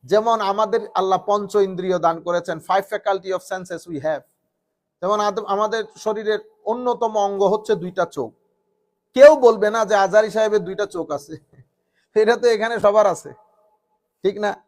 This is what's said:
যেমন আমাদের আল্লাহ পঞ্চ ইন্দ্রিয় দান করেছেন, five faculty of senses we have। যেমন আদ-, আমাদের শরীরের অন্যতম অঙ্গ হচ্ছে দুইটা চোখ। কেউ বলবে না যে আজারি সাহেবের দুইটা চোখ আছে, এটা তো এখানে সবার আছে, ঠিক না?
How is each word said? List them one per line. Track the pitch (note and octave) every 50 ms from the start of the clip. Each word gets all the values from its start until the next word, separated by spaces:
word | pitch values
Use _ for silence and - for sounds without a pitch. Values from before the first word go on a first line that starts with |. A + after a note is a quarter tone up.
| _
যেমন | - G3 G#3+ A3 A#3 A3+ A3 G#3 G3
আমাদের | G3 G#3 A3 G3+ F3+ - - - - F3+
আল্লাহ | F#3+ F#3+ F#3+ F3 - -
পঞ্চ | G3+ G#3 G3+ G3 - G#3 G3 F#3+
ইন্দ্রিয় | F#3+ F3 F3+ F#3 F3+ F3+ E3
দান | E3 E3 E3 D#3+
করেছেন, | F3 F3 F3 F3 - E3 D#3+ - -
five | F#3+ G3 G3 -
faculty | G#3+ G3+ _ G#3 G3 G3 F3+ F#3+ F#3+
of | F3+ - -
senses | F#3+ F#3+ F3+ F3+ F3+ D#3+ - F3
we | E3+ C#3+ C3 D#3
have। | D#3 C#3 - _ _ _ _ _ _ _ _ _ _ _ _ _ _ _
যেমন | E3+ F#3 G#3 G#3 G#3 G#3
আদ-, | G3 A3 - - G3
আমাদের | G3+ G#3+ G#3+ G#3 A3+ G#3+ A3 _ - -
শরীরের | G#3+ G#3+ G#3+ A3 G#3+ G#3+ G#3 - - _ _ _ G#3
অন্যতম | A3+ B3 B3 B3 A#3+ F#3+ G3 F#3 G#3+ G#3+ G3+
অঙ্গ | G3 G3+ G3 G3+ F#3
হচ্ছে | G#3 G#3 G#3+ - A3 F3
দুইটা | E3+ F3+ F3 F#3+ F3 E3+ -
চোখ। | D3 B2 A2 _ _ _ _ _ _ _ _ _ _ _ _ _ _ _ _ _
কেউ | B3+ C4+ D4 D#4 C#4+ B3+
বলবে | A#3 A3+ G3+ G3+ G#3+ G#3+
না | A3+ A3 G3
যে | G#3+ G3+ G3
আজারি | F#3+ F3+ G#3+ A3 G#3+ F#3
সাহেবের | A3 A3 G#3+ G#3+ G#3 F3+ F3+
দুইটা | F#3+ - G#3 G3 -
চোখ | F3 D#3+ D#3+ D3 C#3
আছে, | - - D#3 - _ _ _ - - _ _ _ _ _ _ _ _ _ _
এটা | G#3+ G#3+ G#3+ A#3+ A#3
তো | A#3+ A#3+ A3+
এখানে | G#3 A3 A3+ A#3 G#3 A3
সবার | G3+ G3+ A3 G#3 G3 E3+
আছে, | - - C#3+ B2+ _ _ _ _ _ _ _ _ _ _ _ _ _ _ _ _ _
ঠিক | - F#3 G3+ G#3 G#3
না? | G3+ F#3+ - _